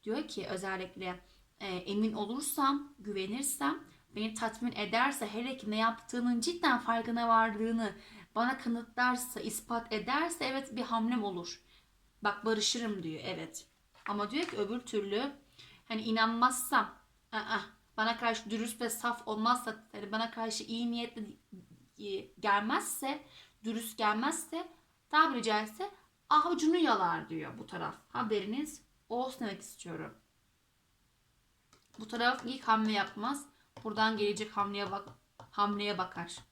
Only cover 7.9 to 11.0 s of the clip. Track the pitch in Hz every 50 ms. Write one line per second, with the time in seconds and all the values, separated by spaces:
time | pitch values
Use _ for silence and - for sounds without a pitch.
7.9 | 180 - - - - 214 185 _ _ 214 233 247 262 262 - 240 233 233 226 -
8.9 | - - 247 254 247 247 - - - 214 - 220 220 - - - 240 233 226 -
9.9 | 214 214 180 233 262 294 330 339 339 - 285 254 262 - 180 - 220 240 240 -
10.9 | 233 226